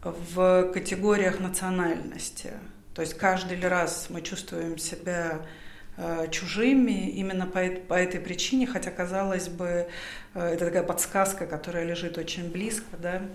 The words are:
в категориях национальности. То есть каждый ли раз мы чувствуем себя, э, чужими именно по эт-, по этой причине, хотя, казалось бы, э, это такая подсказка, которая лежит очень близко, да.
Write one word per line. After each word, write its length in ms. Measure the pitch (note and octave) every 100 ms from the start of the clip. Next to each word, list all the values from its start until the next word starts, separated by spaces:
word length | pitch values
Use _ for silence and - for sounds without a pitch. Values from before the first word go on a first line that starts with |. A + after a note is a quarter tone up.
в 680 | F3+ E3+ E3+ F3 F#3 F#3 F#3
категориях 640 | G3 - F#3 G3+ G#3 F#3 F3+
национальности. 1120 | F#3 F#3 F#3 F#3 E3+ E3+ - - - - - G#2 - - - -
То 60 |
есть 120 | D#3+
каждый 440 | - G3 F#3 F3+ F3+
ли 100 | F3+
раз 420 | F3+ E3 - -
мы 120 | F3
чувствуем 560 | E3 F#3 - F3 E3 D#3+
себя, 640 | - E3 E3+ F3 E3 D#3 D#3+ - - - - -
э, 300 | E3+ E3 D#3+
чужими 760 | - F3+ G3+ A#3+ C4+ A#3 F#3+ F#3+
именно 360 | F#3+ F#3+ F#3 F#3
по 140 | F#3
эт-, 260 | F#3 F#3 -
по 60 | F3+
этой 240 | F3+ -
причине, 480 | - F3 - C4 B3
хотя, 240 | F3+ F3+
казалось 580 | F3+ F3 F#3+ G3 F#3 F3
бы, 380 | F3 F3 F3 F3 - - - - F#3+
э, 180 | E3+
это 120 | E3+ F3
такая 180 | F3
подсказка, 600 | F3 E3+ - G3 G3 - E3+
которая 380 | D3+ F3+ E3+ E3+
лежит 320 | E3+ F3 E3
очень 320 | D#3+ - F3
близко, 460 | E3+ A3 A3 - F3
да. 200 | F3 F#3 G3